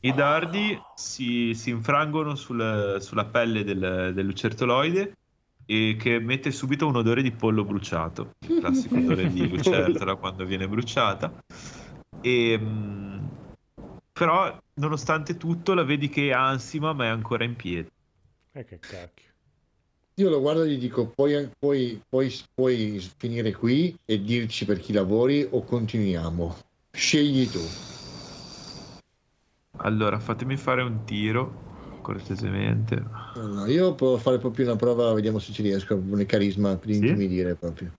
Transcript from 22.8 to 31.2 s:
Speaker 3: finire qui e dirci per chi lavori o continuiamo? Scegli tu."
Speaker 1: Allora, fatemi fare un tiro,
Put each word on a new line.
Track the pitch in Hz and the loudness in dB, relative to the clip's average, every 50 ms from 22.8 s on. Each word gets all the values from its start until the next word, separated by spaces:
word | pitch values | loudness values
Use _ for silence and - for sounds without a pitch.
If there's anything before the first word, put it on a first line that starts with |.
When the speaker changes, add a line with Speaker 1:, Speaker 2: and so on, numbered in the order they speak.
| 110 107 104 98 90 92 - | 0 -2 -2 -6 -8 -10 -12
Speaker 3:
finire | _ - 117 117 120 113 110 95 | _ -6 -4 -2 0 0 -2 0
qui | - - 117 127 147 170 180 165 - _ | 0 2 4 4 4 4 2 0 -6 _
e | - 107 101 | -2 0 0
dirci | 98 107 120 120 117 110 - - - | 2 2 0 0 0 -2 -4 -4 0
per | 101 104 87 | 0 0 0
chi | - - 104 | 0 0 2
lavori | 104 98 92 104 113 120 131 143 143 143 - | 2 4 4 4 4 4 4 4 2 2 2
o | - 123 - | 0 -2 0
continuiamo? | - 123 120 113 110 - 113 104 98 90 82 82 85 82 87 85 85 82 - - _ _ _ _ _ | 0 -2 -2 0 0 0 0 2 2 0 0 -2 -2 -2 -2 -2 -4 -4 -10 -16 _ _ _ _ _
Scegli | - - - - - 151 147 147 135 131 127 - | -6 -2 0 2 4 4 4 4 4 2 2 2
tu." | - 87 82 80 - - - - - - - - - - - - - - - - - - - - - - - - - - _ _ _ _ _ _ _ _ _ _ _ _ _ _ - - - | 0 -6 -6 -6 -10 -12 -14 -16 -16 -16 -16 -16 -16 -16 -16 -16 -18 -18 -18 -18 -18 -18 -18 -18 -18 -18 -18 -18 -20 -20 _ _ _ _ _ _ _ _ _ _ _ _ _ _ -12 -4 -2
Speaker 1:
Allora, | 104 110 107 107 104 101 110 | 0 2 2 2 2 2 0
fatemi | 110 - 110 110 123 131 135 | -2 -4 -4 -4 -2 -4 -4
fare | 135 - 135 127 123 127 | -2 0 0 0 0 0
un | 123 113 110 110 | -2 -4 -4 -4
tiro, | - 104 104 | -4 -2 0